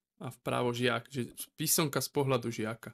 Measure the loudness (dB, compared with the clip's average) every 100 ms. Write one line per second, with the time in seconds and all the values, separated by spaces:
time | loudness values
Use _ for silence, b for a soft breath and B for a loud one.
0 | _ -14 -12 -8 -2 0 2 2 2 0
1 | -2 -6 -6 -8 -12 -4 2 2 2 0
2 | 0 0 2 2 0 -4 -4 -6 -12